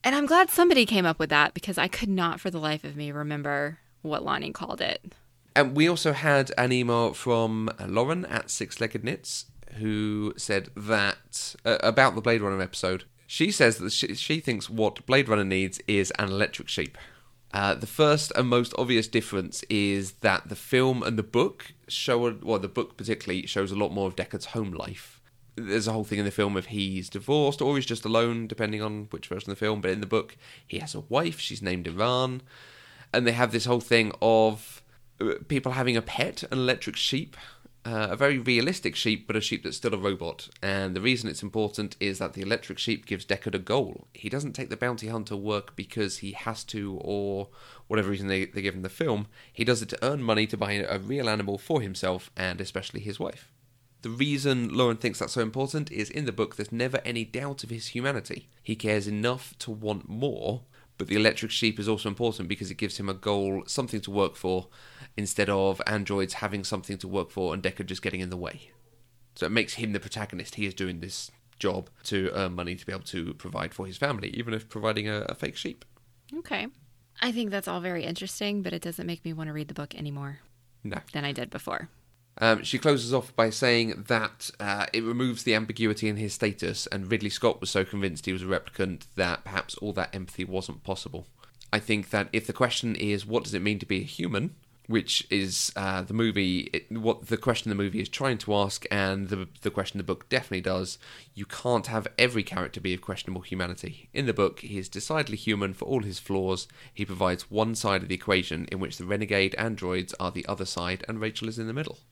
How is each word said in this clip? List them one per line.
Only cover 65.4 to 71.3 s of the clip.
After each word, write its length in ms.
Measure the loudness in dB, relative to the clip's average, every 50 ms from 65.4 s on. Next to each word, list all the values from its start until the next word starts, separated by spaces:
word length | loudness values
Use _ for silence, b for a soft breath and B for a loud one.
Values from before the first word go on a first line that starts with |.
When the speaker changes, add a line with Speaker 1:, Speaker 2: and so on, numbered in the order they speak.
| 2 2
Speaker 2:
of 320 | 4 4 4 2 2 2 -2
androids 480 | 0 0 -2 -2 0 0 0 0 -2 -2
having 280 | -4 -4 -4 -4 -4
something 360 | -4 -4 -4 -6 -4 -8 -8 -8
to 100 | -6 -4
work 220 | -2 -4 -4 -4
for 220 | -4 -4 -2 -2
and 100 | -2 -2
Deckard 240 | -2 -4 -4 -4 -8
just 160 | -8 -8 -6
getting 180 | -6 -6 -4 -4
in 80 | -6 -6
the 80 | -6
way. 340 | -8 -8 -10 -10 -12 -20 -20 -20 _ _ _ _ _ -20 _ _ _ -20 _ _
So 120 | -4 -2
it 60 | 0
makes 220 | 2 0 0 0 -4
him 180 | -6 -4 -4
the 80 | -4 -4
protagonist. 560 | -6 -6 -8 -8 -8 -8 -8 -12 -12 -10 -6
He 100 | -6 -6
is 80 | -6 -2
doing 260 | -4 -4 -4 -4 -8
this 300 | -8 -10 -10 -10 -12 -14